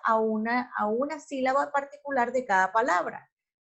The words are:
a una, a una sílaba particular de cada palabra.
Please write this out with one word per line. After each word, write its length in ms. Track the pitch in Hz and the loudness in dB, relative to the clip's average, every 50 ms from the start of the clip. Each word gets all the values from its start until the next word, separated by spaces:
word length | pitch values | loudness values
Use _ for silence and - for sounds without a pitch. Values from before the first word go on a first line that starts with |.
| - | 0
a 140 | 233 226 220 | 0 2 2
una, 520 | 220 220 220 214 214 233 240 247 247 - - | 2 2 0 -2 -2 0 0 -2 -2 -4 -4
a 100 | - 214 | -4 -2
una 340 | 208 214 240 277 294 311 294 | -2 0 -2 -2 -4 -4 -8
sílaba 500 | - - 285 262 254 262 262 277 294 285 | -10 -8 -6 -2 0 2 2 2 0 0
particular 640 | - 277 277 285 - - - 285 277 254 240 240 | -2 -4 -4 -4 -10 -16 -10 -4 0 0 0 0
de 120 | 247 262 247 | 0 -2 0
cada 280 | - 196 185 190 185 | 2 2 4 4 4
palabra. 580 | - 226 - - - 180 156 123 - - - _ _ _ _ _ _ _ | 2 2 2 2 2 0 0 -2 -6 -10 -14 _ _ _ _ _ _ _